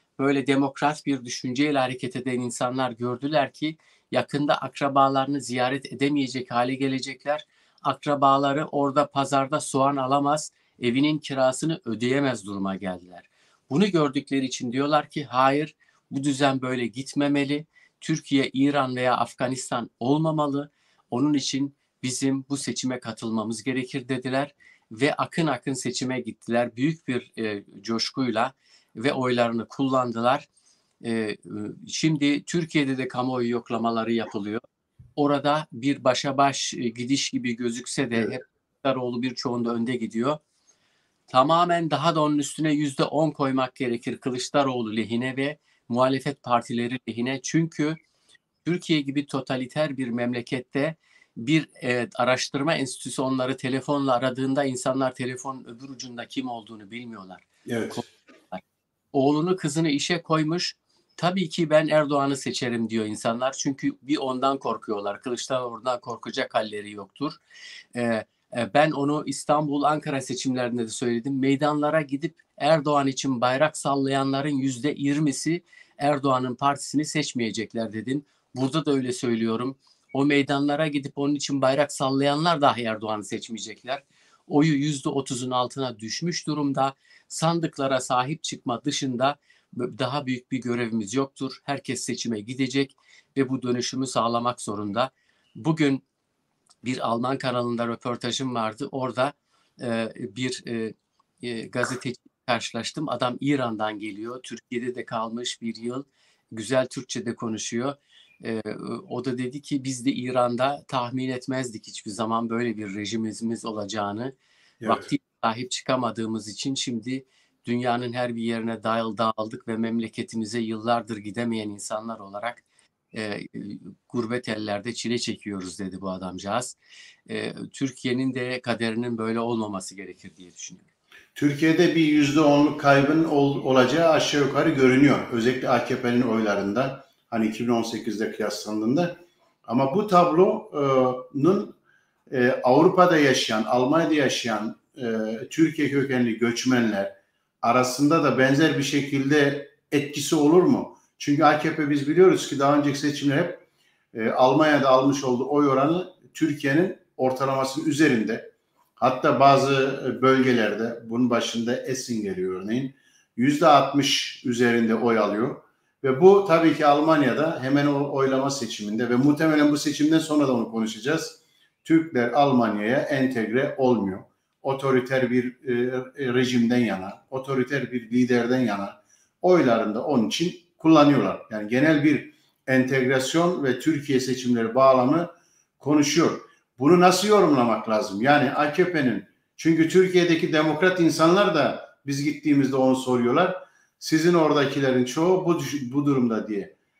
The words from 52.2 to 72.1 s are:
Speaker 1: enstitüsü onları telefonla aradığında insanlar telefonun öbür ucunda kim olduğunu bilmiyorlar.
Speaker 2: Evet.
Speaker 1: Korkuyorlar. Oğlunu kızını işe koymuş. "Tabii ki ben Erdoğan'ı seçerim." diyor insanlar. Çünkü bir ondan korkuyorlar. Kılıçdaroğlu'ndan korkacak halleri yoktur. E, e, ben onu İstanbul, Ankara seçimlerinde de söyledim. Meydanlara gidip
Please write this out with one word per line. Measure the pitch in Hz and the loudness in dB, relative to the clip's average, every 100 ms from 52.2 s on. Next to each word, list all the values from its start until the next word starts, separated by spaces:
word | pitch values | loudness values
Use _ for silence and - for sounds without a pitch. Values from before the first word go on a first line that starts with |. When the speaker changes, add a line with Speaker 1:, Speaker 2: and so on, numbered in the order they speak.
| 123 127 - 139 147 151 | 0 0 -2 -4 -2 -2
Speaker 1:
enstitüsü | 135 - 131 135 | -4 -8 -10 -4
onları | 131 131 127 127 | -2 -2 -4 -4
telefonla | 135 135 131 143 135 | -4 -4 -2 -2 0
aradığında | 123 131 123 135 135 | 0 -2 -2 -2 0
insanlar | 139 127 135 131 131 - | -2 -2 -2 0 -2 -4
telefonun | 127 127 135 131 113 | -8 -8 -10 -12 -16
öbür | 117 139 | -18 -18
ucunda | 123 131 120 113 | -16 -14 -14 -10
kim | 135 127 | -8 -6
olduğunu | 117 107 110 101 | -8 -12 -18 -16
bilmiyorlar. | 113 120 107 92 90 _ _ - | -14 -14 -16 -16 -20 _ _ -6
Speaker 2:
Evet. | 117 98 | -4 -4
Speaker 1:
Korkuyorlar. | - - _ _ - _ 92 - _ _ _ _ | -8 -12 _ _ -20 _ -16 -16 _ _ _ _
Oğlunu | 143 135 147 175 185 | 0 2 2 0 -2
kızını | 156 156 165 | -2 -2 0
işe | 143 - 170 | -2 -2 -4
koymuş. | - 160 151 170 - - _ _ _ - | -2 -2 0 -2 -6 -10 _ _ _ -4
"Tabii | 170 190 165 | -2 -2 -4
ki | - 156 | -2 2
ben | 151 156 | 4 4
Erdoğan'ı | 151 143 143 139 139 | 2 2 0 0 -2
seçerim." | 131 120 123 120 110 | -4 -4 -4 -2 -2
diyor | 110 107 | -2 -4
insanlar. | 107 120 117 131 | -4 -4 -2 -4
Çünkü | 135 147 135 139 - | -2 -6 -4 -4 -6
bir | 123 151 | -4 -4
ondan | 135 127 135 139 | -2 0 0 0
korkuyorlar. | 131 110 - 104 101 101 | -4 -6 -6 -6 -4 -8
Kılıçdaroğlu'ndan | 131 120 - 131 123 113 127 120 | -8 -8 -4 -4 -4 -8 -6 -6
korkacak | - 113 120 131 127 117 | -8 -12 -8 -6 -2 -2
halleri | 110 104 104 | -4 -8 -12
yoktur. | 104 98 _ 143 - _ - - - - 123 | -14 -16 _ -8 -8 _ -20 -20 -20 -12 -4
E, | |
e, | 117 110 - _ _ 123 113 | -2 -2 -4 _ _ -6 0
ben | 143 156 | 2 2
onu | 143 143 151 - | 2 -2 -2 -4
İstanbul, | 135 - 151 151 143 | -8 0 0 0 0
Ankara | 143 151 151 139 | 0 0 -2 -6
seçimlerinde | 131 120 135 127 120 120 | -6 -6 -4 -2 -4 -4
de | 113 | -6
söyledim. | - 120 117 131 139 | -4 -2 -2 -2 -2
Meydanlara | 135 135 147 151 147 156 | 0 2 2 0 0 0
gidip | 139 | -2